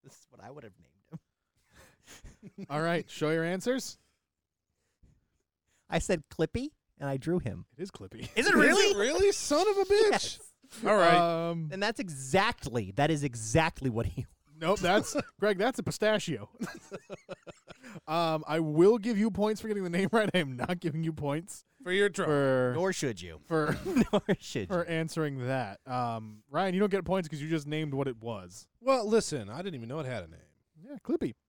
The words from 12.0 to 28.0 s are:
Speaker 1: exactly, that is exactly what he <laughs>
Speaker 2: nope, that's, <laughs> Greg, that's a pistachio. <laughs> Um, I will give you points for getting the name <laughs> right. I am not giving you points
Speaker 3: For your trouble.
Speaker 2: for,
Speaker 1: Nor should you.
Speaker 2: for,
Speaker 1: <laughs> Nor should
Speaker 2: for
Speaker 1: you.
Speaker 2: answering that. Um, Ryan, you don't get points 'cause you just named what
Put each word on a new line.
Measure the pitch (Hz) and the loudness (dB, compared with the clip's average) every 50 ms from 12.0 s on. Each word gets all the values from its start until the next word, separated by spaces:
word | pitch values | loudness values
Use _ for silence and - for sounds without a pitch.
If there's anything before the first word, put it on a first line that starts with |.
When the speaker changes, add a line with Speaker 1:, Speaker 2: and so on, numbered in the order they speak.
Speaker 1:
exactly, | - 185 151 131 135 131 131 190 196 226 240 - - - 117 123 104 92 98 | -6 -8 -8 -10 -10 0 2 2 2 2 0 -4 -8 -4 -4 -4 -4 -4 0
that | 120 139 151 | 0 2 2
is | 160 147 143 | 2 0 0
exactly | 143 120 117 110 110 113 160 156 160 - - 135 135 | -4 -6 -6 -8 0 2 4 4 4 0 -2 -4 -2
what | 113 110 117 | -2 0 -2
he | - - - - - _ _ _ | -2 -4 -6 -10 -10 _ _ _
<laughs> | _ 147 156 | _ -14 -4
Speaker 2:
nope, | 165 160 196 202 | 2 2 2 4
that's, | 185 175 185 214 220 - - 294 - - | 4 4 4 4 4 2 -2 -4 -4 -4
<laughs> | _ _ | _ _
Greg, | - 214 208 175 | 2 2 2 4
that's | 202 247 262 - | 2 0 0 -2
a | 185 | -4
pistachio. | - 156 - - 208 214 208 - - 151 104 101 - _ | -6 -4 0 2 2 2 2 0 -2 -6 -6 -8 -12 _
<laughs> | - 233 - - - - - 196 - - _ 202 - _ - 185 _ _ - 170 _ _ - - _ 262 254 208 170 _ | -12 -10 -10 -10 -14 -18 -14 -16 -16 -14 _ -18 -18 _ -16 -16 _ _ -20 -20 _ _ -20 -20 _ -20 -18 -18 -18 _
Um, | - 156 170 170 165 160 156 156 | -4 -2 0 0 0 0 -2 -2
I | - 151 165 | -2 0 0
will | 165 156 151 151 175 196 233 240 | 0 0 6 8 8 8 8 6
give | 190 233 240 196 | 4 0 2 2
you | 208 226 | 2 2
points | 196 165 208 214 220 202 - | 2 2 0 0 0 -2 -4
for | 220 | -4
getting | 214 202 190 | -4 -4 -4
the | 180 | -2
name | 170 175 190 196 | 0 0 0 2
<laughs> | - | 4
right. | 233 214 196 - | 2 2 4 2
I | 185 | 0
am | 165 135 131 | 0 0 -4
not | 123 - - 180 175 | -6 -4 -4 -4 -2
giving | - 165 139 160 165 | -2 -4 -2 -2 -2
you | 165 160 | -4 -4
points | 151 151 143 139 156 175 - - - - _ _ _ - | -4 -4 -4 -4 -4 -6 -10 -16 -18 -20 _ _ _ -8
Speaker 3:
For | 175 | -2
your | 180 196 202 202 | 0 2 2 2
trouble. | - - 185 156 151 | 2 0 0 2 2
Speaker 2:
for, | 143 139 135 131 127 127 123 123 | 4 4 4 4 4 2 2 2
Speaker 1:
Nor | 151 180 190 190 | 0 0 0 -2
should | - - 135 113 87 | -2 -2 -4 -4 -4
you. | 85 87 82 76 - | -10 -14 -14 -16 -8
Speaker 2:
for, | _ 165 160 151 151 - - - 370 381 | _ 0 0 0 0 -2 -4 -4 0 2
Speaker 1:
<laughs> | 277 - - - | 2 2 4 2
Nor | 208 - - 196 - | -2 0 0 -2 -2
should | - - - 127 101 - | -2 -8 -6 -6 -4 -2
Speaker 2:
for | 196 175 170 | -2 -2 -2
Speaker 1:
you. | 165 | -2
Speaker 2:
answering | 170 160 165 160 - 170 160 147 139 135 123 | -2 -4 -4 -4 -4 -4 -4 -4 -4 -4 -4
that. | 123 135 131 123 101 98 - _ | -4 -2 -2 -4 -6 -10 -14 _
Um, | - 123 127 123 120 117 113 110 110 107 107 _ _ | -6 -4 -4 -2 -2 -4 -6 -8 -12 -18 -20 _ _
Ryan, | 135 156 185 190 180 | -2 -2 0 0 2
you | 185 | 2
don't | 208 208 | 2 2
get | 180 196 180 | 2 0 0
points | 165 185 190 180 151 | 0 0 -2 -2 -4
'cause | - 147 | -6 -8
you | 143 156 | -4 -2
just | 165 160 143 | -2 -4 -2
named | 147 151 156 156 151 139 | -4 -4 -4 -4 -2 -2
what | 135 | -2